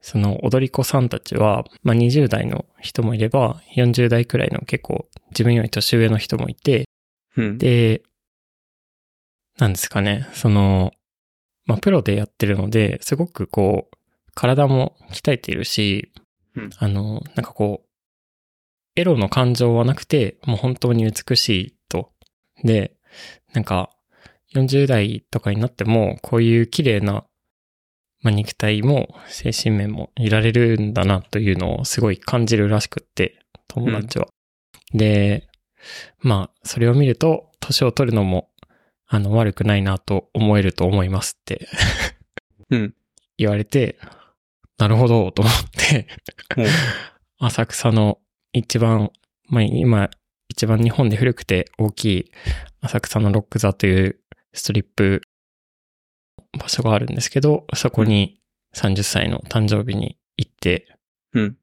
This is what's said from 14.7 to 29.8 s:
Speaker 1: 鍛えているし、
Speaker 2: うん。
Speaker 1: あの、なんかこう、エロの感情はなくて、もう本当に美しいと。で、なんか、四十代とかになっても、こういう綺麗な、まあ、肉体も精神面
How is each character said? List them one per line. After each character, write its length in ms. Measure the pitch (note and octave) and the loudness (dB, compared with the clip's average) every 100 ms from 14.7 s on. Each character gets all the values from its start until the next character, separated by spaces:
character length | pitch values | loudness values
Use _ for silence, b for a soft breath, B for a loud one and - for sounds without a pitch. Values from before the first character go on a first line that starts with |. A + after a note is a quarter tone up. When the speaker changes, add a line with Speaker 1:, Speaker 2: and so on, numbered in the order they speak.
| C3+ C3+ _ - | 2 0 _ -18
Speaker 1:
鍛 220 | - - | -6 -2
え 40 | C3+ | -2
て 140 | - | -4
い 40 | - | -8
る 100 | - | -4
し、 460 | - G#2 G2+ - - _ _ _ - | -2 0 -2 -6 -18 _ _ _ -14
Speaker 2:
う 60 | |
ん。 80 | G#2 - | -14 -6
Speaker 1:
あ 100 | G#2+ | -4
の、 340 | G2 G#2+ A2 - - | -2 -6 -8 -10 -10
な 60 | |
ん 40 | A2+ | -10
か 80 | |
こ 300 | - G#2 G2+ _ | -4 -4 -4 _
う、 40 | _ _ _ _ _ _ _ _ _ _ - | _ _ _ _ _ _ _ _ _ _ -2
エ 80 | |
ロ 140 | F3 C3+ | 2 2
の 120 | G2 | 2
感 240 | - B2 | 0 0
情 220 | A#2+ A#2+ A#2 | 2 2 2
は 100 | A#2+ | 2
な 100 | C#3 | -2
く 80 | |
て、 340 | - D3+ G#2+ - | 0 0 0 -4
も 120 | - A2 | -4 -2
う 20 | |
本 180 | B2+ B2 | -2 -2
当 180 | B2 | 0
に 120 | A#2 A2 | 2 0
美 320 | G2+ - A#2+ | -4 -2 -2
し 120 | - | 0
い 260 | G2 F#2+ _ _ | -2 -4 _ _
と。 240 | A2+ - _ _ _ _ _ | -8 -8 _ _ _ _ _
で、 320 | A#2 A2 - _ B B B B _ | 0 2 0 _ B B B B _
な 80 | A#2 | -6
ん 20 | |
か、 320 | G#2 F#2+ F#2 _ _ b b b b | -2 -4 -4 _ _ b b b b
四 180 | C3+ C3 | -2 0
十 200 | C#3 C#3 | 2 2
代 360 | A#2+ G#2 A2+ _ | 2 0 -4 _
と 100 | A2 | -6
か 140 | - | -2
に 60 | G2+ | -2
な 80 | A#2 | -4
っ 20 | |
て 160 | - G#2 | -4 0
も、 320 | A2+ G2 - | 2 2 -4
こ 160 | - A#2 | -4 0
う 60 | |
い 180 | A#2 A#2 | 2 2
う 60 | A#2 | 0
綺 160 | - | 0
麗 180 | C#3+ G#2 | 0 0
な、 240 | G2+ G#2 - _ _ _ _ _ _ _ _ _ | -2 -4 -8 _ _ _ _ _ _ _ _ _
ま 100 | A#2 | 0
あ、 20 | |
肉 180 | G#2 G#2+ | 0 -2
体 300 | - A2 G#2+ | -4 -2 0
も 340 | A#2+ C#3 - - - | 2 0 -2 -10 -20
精 240 | - - | -8 -6
神 240 | A2 A#2+ | -2 0
面 160 | G#2+ | 0